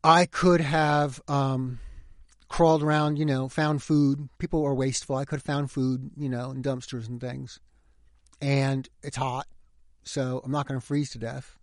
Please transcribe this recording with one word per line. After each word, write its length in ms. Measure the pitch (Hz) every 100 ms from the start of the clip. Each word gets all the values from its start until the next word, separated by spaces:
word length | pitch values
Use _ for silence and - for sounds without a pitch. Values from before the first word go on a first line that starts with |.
I 220 | 156 165 175
could 360 | - 180 175
have, 580 | 147 160 151 147 147 131 -
um, 520 | 143 135 131 127 123 - - - - - _ -
crawled 340 | - 170 160
around, 340 | 151 151 151 147
you 80 | 151
know, 240 | 131 135
found 320 | - 151 147
food. 480 | - 151 143 139 143 _
People 260 | 143 160 143
are 80 | 131
wasteful. 400 | 135 123 - 135
I 100 | 139
could 120 | 139
have 60 |
found 280 | - 143 139
food, 400 | - 131 127 135 -
you 140 | 143
know, 220 | 123 127
in 100 | 135
dumpsters 460 | 131 127 123 127 113
and 120 | 120
things. 400 | 123 131 131 - - _ _ _ _ _ _ _
And 480 | 143 139 135 135 131 _
it's 140 | - -
hot, 300 | 131 123 - - - _ - _
so 380 | - - 127 127 127
I'm 60 |
not 160 | 143 139
gonna 120 | 135
freeze 300 | - 143 143
to 60 | 117
death. 400 | 113 131 - -